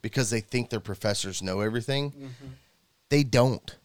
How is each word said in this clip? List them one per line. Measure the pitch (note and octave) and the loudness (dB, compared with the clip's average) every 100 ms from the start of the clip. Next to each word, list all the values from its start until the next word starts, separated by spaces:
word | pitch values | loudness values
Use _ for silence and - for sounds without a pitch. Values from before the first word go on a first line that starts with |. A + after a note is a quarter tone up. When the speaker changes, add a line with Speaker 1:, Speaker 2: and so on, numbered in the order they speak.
Speaker 1:
because | A2+ - A2+ | -2 -2 0
they | A2+ | 0
think | G#2 B2+ A#2 | 0 -2 -2
their | A2 | -4
professors | - F#2+ G#2+ G#2 G2+ F#2 | -6 -2 0 0 -4 -4
know | F#2 F#2+ | -2 0
everything. | G#2+ A#2 A2+ C#3 C#3+ | 0 -2 -2 -2 -2
Speaker 2:
Mm-hmm. | C#3 C3+ B2+ C3+ - _ _ _ _ _ | -6 -16 -16 -18 -20 _ _ _ _ _
Speaker 1:
They | D3 | 4
don't. | C3+ B2 B2+ A2+ - - | 6 4 4 2 -8 -18